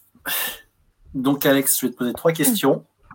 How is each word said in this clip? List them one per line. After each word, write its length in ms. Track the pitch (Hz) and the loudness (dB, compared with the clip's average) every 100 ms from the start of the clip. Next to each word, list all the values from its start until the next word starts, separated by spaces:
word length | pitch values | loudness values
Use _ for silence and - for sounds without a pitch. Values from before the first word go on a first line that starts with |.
| _ _ - - - - _ _ _ _ - | _ _ -8 -6 -6 -10 _ _ _ _ -10
Donc, 300 | 135 127 139 147 | -2 -2 0 2
Alex, 320 | 139 135 - | 2 2 -2
je 60 | 123 | -2
vais 60 | |
te 40 | - | -4
poser 140 | 120 | -6
trois 200 | 113 165 | -2 -2
questions. 520 | 165 147 208 - 302 - _ _ | 2 0 2 2 0 -4 _ _